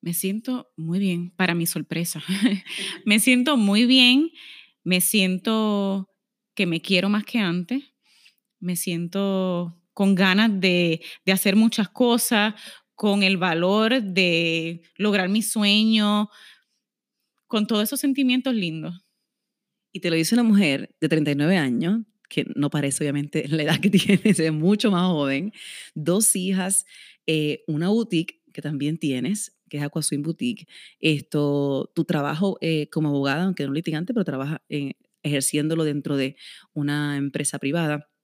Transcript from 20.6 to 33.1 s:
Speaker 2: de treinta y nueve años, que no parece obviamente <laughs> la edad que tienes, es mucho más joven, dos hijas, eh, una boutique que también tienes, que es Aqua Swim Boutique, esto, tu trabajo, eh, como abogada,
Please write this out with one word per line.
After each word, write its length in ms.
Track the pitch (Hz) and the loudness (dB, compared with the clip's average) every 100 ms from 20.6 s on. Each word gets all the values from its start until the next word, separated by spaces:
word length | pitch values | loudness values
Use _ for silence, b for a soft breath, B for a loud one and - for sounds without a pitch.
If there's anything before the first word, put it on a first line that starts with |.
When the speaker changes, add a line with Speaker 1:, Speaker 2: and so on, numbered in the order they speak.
| 175 139 - _ | 4 0 -4 _
Speaker 2:
de 80 | 156 | 0
treinta 220 | 160 147 | 2 2
y 40 | 143 | 0
nueve 220 | 151 190 | 2 2
años, 440 | 139 120 165 226 220 _ _ | 2 0 0 -2 -4 _ _
que 160 | - - - | -6 -4 -2
no 140 | 143 | -2
parece 340 | 151 139 - | 0 -2 -2
obviamente 440 | 147 143 143 160 151 | -4 -4 -4 -6 -4
<laughs> 20 | |
la 140 | 156 | -2
edad 160 | 151 165 | 0 0
que 100 | - | 2
tienes, 500 | 190 - 202 220 185 | 2 4 2 2 2
es 140 | 160 | 0
mucho 380 | 156 165 208 226 | 0 2 2 2
más 160 | 180 185 | 2 0
joven, 440 | 160 139 135 190 B B B B | 0 0 -2 -6 B B B B
dos 420 | - 151 185 220 190 | -6 -2 0 2 0
hijas, 500 | 185 190 185 196 - B B B - | -2 -2 -2 -4 -6 B B B -2
eh, 360 | 156 151 143 - | -2 0 -4 -4
una 220 | 151 175 | -2 0
boutique 520 | 220 226 165 170 _ _ | 0 0 -2 -2 _ _
que 80 | - | -12
también 360 | 143 147 143 165 | -8 -4 -4 -2
tienes, 600 | 156 127 123 208 - _ _ | -4 -2 -4 -4 -8 _ _
que 60 | 147 | -8
es 60 | |
Aqua 180 | 147 160 | -6 -6
Swim 200 | 151 143 | -4 -4
Boutique, 460 | 151 165 123 110 - B B B | -6 -4 -6 -6 -12 B B B
esto, 880 | 160 147 147 156 147 143 143 135 - - | -2 -2 -2 -2 0 0 0 -2 -4 -4
tu 80 | |
trabajo, 540 | 160 151 143 151 196 - | -2 0 -2 -2 -2 -2
eh, 300 | 165 160 147 | -2 -2 -2
como 160 | - | -2
abogada, 360 | 151 | 0